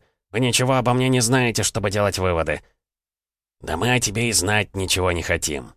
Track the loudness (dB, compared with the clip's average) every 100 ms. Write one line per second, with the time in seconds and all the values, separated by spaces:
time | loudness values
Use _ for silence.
0 | _ _ _ -2 0 2 2 2 2 2
1 | 2 2 2 2 2 0 -2 -2 -2 0
2 | 0 0 0 0 -2 -4 -8 _ _ _
3 | _ _ _ _ _ -14 -6 -2 0 0
4 | 0 -2 -2 0 0 0 -2 -4 -2 0
5 | 0 0 -2 -2 -2 -6 -10